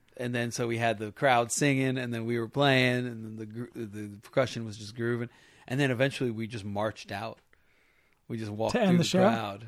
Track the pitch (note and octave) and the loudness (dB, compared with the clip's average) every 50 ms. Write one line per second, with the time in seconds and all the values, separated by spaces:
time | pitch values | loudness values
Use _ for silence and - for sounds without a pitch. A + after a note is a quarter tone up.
0 | - _ - - A#2+ B2 A#2+ A#2+ A#2+ A#2 A2+ - A#2+ A#2 A#2 A2+ A#2 A#2 A2 G2+ | -20 _ -10 -6 -4 -2 -2 -2 -2 -2 -2 -2 -2 0 0 2 2 2 0 0
1 | A2 G#2+ G2+ - D3 C#3 B2+ A#2+ A#2+ A2+ - - D3+ C#3+ C3+ C3 C3+ C3 B2+ C3 | -4 -8 -2 2 4 6 6 6 4 2 0 2 4 4 4 4 2 0 0 -2
2 | B2 A#2+ A#2 A2+ A2+ A#2 A#2+ A#2 A2+ A2 - C3+ C#3+ C#3 C3 C3 B2+ B2+ B2 B2 | -4 -6 -6 -4 -2 -2 -2 -2 -4 -2 0 2 4 4 6 6 4 4 2 0
3 | B2 B2 A#2 A2+ A2 A2 A2 A2 A2 G#2+ G#2+ A#2 B2 - - A#2+ A2+ G#2 G2+ G#2+ | -2 -4 -6 -8 -10 -10 -10 -10 -10 -10 -8 -10 -10 -10 -8 -10 -10 -8 -8 -10
4 | G#2 G#2 G2+ G2+ - - - C#3 C3 A#2 - A2+ A2+ A2 G#2 G#2+ G#2+ G#2 G#2+ A#2+ | -10 -10 -12 -14 -16 -2 2 2 2 2 0 -6 -8 -8 -8 -10 -12 -12 -6 -4
5 | A#2 A#2 A#2+ A#2 A#2+ A#2 - _ - - - - - - B2+ C3+ C#3+ C3+ B2+ A2 | -2 -2 -2 -2 -4 -8 -12 _ -20 -20 -20 -18 -10 -4 0 0 2 2 2 2
6 | C3 C#3 - - C3+ A#2+ A2 G#2+ A2+ G#2+ A#2 A2+ F#2+ G#2 G2+ G#2 G#2+ A2 G#2 - | 2 0 0 0 -2 -2 -2 -4 -6 -6 -8 -8 -8 -6 -4 -2 -2 -2 -4 -6
7 | - - G#2+ G2 A2 A2+ - - _ _ _ _ _ _ _ _ _ _ _ _ | -10 -10 -8 -8 -8 -10 -10 -14 _ _ _ _ _ _ _ _ _ _ _ _
8 | _ _ _ _ _ - A#2 A2+ A2 G#2 G#2 G#2 A2 - - B3 A3+ F#3+ F3 F3 | _ _ _ _ _ -10 -8 -8 -6 -6 -4 -2 0 0 2 4 4 6 6 6
9 | D#3+ - - F#3 F#3 G#3 A#2 A2+ A2 G2+ G2 G#2 A#2 | 4 4 4 4 4 4 4 2 -2 -6 -8 -10 -14